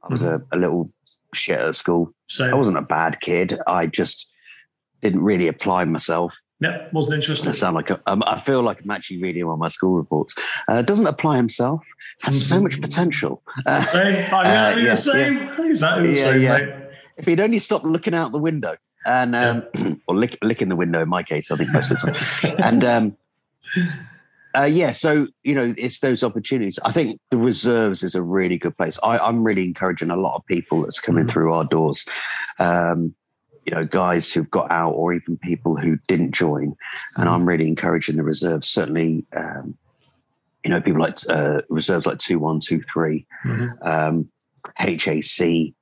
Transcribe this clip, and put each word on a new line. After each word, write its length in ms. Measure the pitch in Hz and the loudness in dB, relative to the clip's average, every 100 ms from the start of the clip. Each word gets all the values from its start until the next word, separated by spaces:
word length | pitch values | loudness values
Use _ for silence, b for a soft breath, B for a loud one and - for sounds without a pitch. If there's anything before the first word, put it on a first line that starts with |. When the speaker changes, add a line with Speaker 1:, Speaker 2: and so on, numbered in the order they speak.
Speaker 1:
I 80 | - | -4
was 100 | 127 | -2
Speaker 2:
Mm-hmm. 320 | 87 80 - | 0 -2 -2
Speaker 1:
a, 20 | 90 | 0
a 40 | |
little 320 | 90 85 80 _ _ _ _ | 2 0 -2 _ _ _ _
shit 240 | - - 76 | -8 -2 0
at 160 | 69 | 0
school. 400 | - - 85 85 _ _ | 0 2 2 0 _ _
Speaker 2:
Same. 240 | - 127 | -2 0
Speaker 1:
I 40 | 131 | 2
wasn't 200 | 123 85 | 2 2
a 40 | |
bad 360 | - 78 82 78 | 0 0 0 -2
kid. 380 | - 90 92 - - | -2 0 0 -2 0
I 200 | 90 82 | 0 0
just 440 | - 85 - - b b b b _ _ _ | 0 -2 -4 -10 b b b b _ _ _
didn't 200 | 107 92 | 0 2
really 240 | 92 95 85 | 2 2 0
apply 360 | 76 - 90 | 0 0 0
myself. 480 | 85 80 - 85 87 - _ _ | 2 0 0 -2 -2 -6 _ _
Speaker 2:
Yeah, 280 | 156 175 - | -4 -4 -6
wasn't 220 | 160 147 | -2 0
interested. 340 | 151 151 147 - | -2 -2 -4 -4
Speaker 1:
I 40 | |
sound 220 | - 95 82 | -2 -2 -2
like 140 | - | -2
a, 100 | 95 - | -4 -2
um, 160 | 98 - | 0 0
I 120 | - | -2
feel 220 | - 131 | 0 2
like 180 | 120 98 | 2 -2
I'm 80 | 98 | -6
actually 300 | 104 - 92 | -8 -8 -6
reading 240 | 90 85 85 | -4 -4 -4
one 80 | |
of 40 | 80 | -2
my 80 | 82 | -4
school 260 | - 92 90 | 0 2 2
reports. 380 | 76 78 - - B B - | 0 -2 -2 -6 B B 0
Uh, 140 | 117 | 0
doesn't 240 | 123 208 190 | 2 2 2
apply 300 | - 160 135 | 2 0 2
himself. 480 | 120 - 120 156 - - B B | 0 0 -2 -2 -8 -20 B B
Has 240 | - 139 120 | -2 0 2
so 80 | 175 | 4
Speaker 2:
Mm-hmm. 60 | |
Speaker 1:
much 160 | 196 139 | 2 0
potential. 600 | 156 160 175 - 76 65 - B 127 | -4 0 0 0 -4 -6 -10 B 0
Uh, 140 | 143 - | 2 2
Speaker 2:
Same. 480 | 180 196 190 180 | 2 2 2 2
I 220 | 190 175 214 214 | 2 4 6 4
Speaker 1:
uh, 40 | 226 | 4
Speaker 2:
mean, 80 | |
Speaker 1:
yeah, 60 | 240 | 4
Speaker 2:
the 60 | 220 | 4
same. 400 | 294 262 139 269 | 4 4 2 0
Speaker 1:
yeah. 300 | - - 330 | -4 -2 0
Speaker 2:
Exactly 400 | 311 156 175 170 | 2 2 4 4
the 40 | 139 | 4
Speaker 1:
Yeah, 60 | |
Speaker 2:
same, 180 | 135 131 | 4 4
Speaker 1:
yeah. 160 | 131 127 | 4 2
Speaker 2:
mate. 160 | 139 - - B B - | 0 -8 -18 B B -6
Speaker 1:
If 100 | 160 | 0
he'd 140 | 170 | 2
only 180 | 214 226 | 4 2
stopped 240 | - 214 | 0 -2
looking 300 | 160 160 160 | 0 -2 0
out 160 | 170 151 | -2 -2
the 60 | 135 | -2
window 380 | 156 156 107 80 _ _ 120 | -2 -2 -4 -8 _ _ 0
and, 280 | 123 127 120 | 2 2 2
um, 300 | 123 120 - | 2 0 -4
Speaker 2:
Yeah. 200 | - 104 78 | -4 -4 -4
Speaker 1:
<clears throat> 60 | - | -2
or 80 | 92 | 0
lick, 220 | 120 - | 0 0
licking 260 | 107 113 95 | -2 0 0
the 80 | 90 | 0
window 240 | 87 82 | 0 0
in 60 | 80 | 0
my 140 | 90 | -2
case, 260 | 78 76 - | -2 -6 -4
I 40 | 76 | -2
think 160 | 69 | 0
most 180 | - - | 0 2
of 80 | - | 0
the 120 | - | -2
time. 440 | - - - - - | -4 -4 -2 -2 0
Speaker 2:
<laughs> 40 | |
Speaker 1:
And, 220 | - 117 | 2 4
um, 320 | 123 117 110 - _ _ _ _ - B 175 143 B B B B _ 131 | 4 2 0 -4 _ _ _ _ -6 B -2 -4 B B B B _ 0
uh, 80 | |
yeah, 280 | 143 160 156 | 2 4 2
so, 360 | - 160 151 139 _ | 0 2 2 0 _
you 100 | - | -2
know, 200 | 139 120 113 | 0 0 -2
it's 240 | 123 - | -6 -2
those 220 | 135 120 | 0 2
opportunities. 540 | 123 107 101 - 101 - | 0 -2 -2 -2 -2 -2
I 60 | 117 | -2
think 300 | 135 135 107 _ | 0 0 -4 _
the 60 | 123 | 2
reserves 680 | 120 107 107 117 110 92 | 2 2 2 2 2 0
is 120 | 92 | -2
a 80 | 92 | -2
really 360 | 85 95 90 87 | 0 0 0 0
good 180 | 87 - | -4 -2
place. 220 | 85 - | -4 -2
I, 160 | 107 117 | 0 2
I'm 260 | 98 117 | 2 2
really 180 | 113 98 | 2 0
encouraging 460 | 90 87 92 85 82 | -2 -2 -2 -2 -2
a 60 | 87 | 0
lot 200 | 95 65 | -2 -4
of 100 | - | -2
people 360 | 90 - 80 | -4 0 -2
that's 180 | - - | -2 -6
coming 240 | - 85 | 0 0
Speaker 2:
Mm-hmm. 80 | 78 | 2
Speaker 1:
through 200 | - 80 | 2 2
our 120 | 82 | 2
doors. 400 | 76 80 78 71 - B B B B - | 2 2 2 0 -6 B B B B -2
Um, 560 | 90 87 85 85 82 - _ _ _ _ - | 0 2 2 0 -2 -6 _ _ _ _ -6
you 80 | |
know, 100 | 85 | -4
guys 480 | 76 95 90 87 80 | -2 0 2 0 0
who've 180 | 85 78 | -2 -2
got 200 | 95 - | -2 0
out 200 | 85 82 | 0 0
or 200 | - 85 | 0 0
even 240 | 87 - 85 | -2 -4 -8
people 400 | 90 85 82 78 | -4 -2 -2 0
who 220 | 82 78 - | 0 -2 0
didn't 240 | 92 80 | 0 0
join. 300 | - 82 73 71 71 B B B - | 0 0 0 -4 -6 B B B 0
And 100 | 85 | 2
Speaker 2:
Mm-hmm. 20 | |
Speaker 1:
I'm 160 | 87 87 | 4 4
really 200 | 85 80 | 2 2
encouraging 480 | 80 90 82 78 78 | 0 0 0 0 -2
the 60 | |
reserves. 440 | 76 76 87 80 - | 0 0 0 -2 -2
Certainly, 580 | - 71 80 82 80 - - | -2 -2 0 0 -2 -4 -8
um, 400 | 80 69 67 - _ _ _ _ _ _ _ _ | -8 -10 -12 -14 _ _ _ _ _ _ _ _
you 60 | - | -2
know, 100 | 180 | 0
people 200 | - 78 | 2 2
like, 160 | 80 - - | 0 -2 -2
uh, 320 | 82 73 73 - | 0 2 0 -2
reserves 380 | 80 - 87 80 | -4 0 0 0
like 120 | 64 | -4
two 200 | - 87 | 0 0
one, 220 | 76 80 | 2 -2
two 200 | - 82 | 0 -2
three, 440 | 73 85 80 78 - - | -2 -2 0 -2 -6 -8
Speaker 2:
Mm-hmm. 420 | 131 117 120 120 87 | -4 -2 -4 -6 -2
Speaker 1:
um, 420 | 80 78 82 76 _ _ _ - - | 0 0 0 -4 _ _ _ -20 -6
H 260 | 95 82 - | -4 -2 -2
A 120 | 78 | -2
C 540 | 78 - 87 82 78 - | -2 -2 0 2 0 -6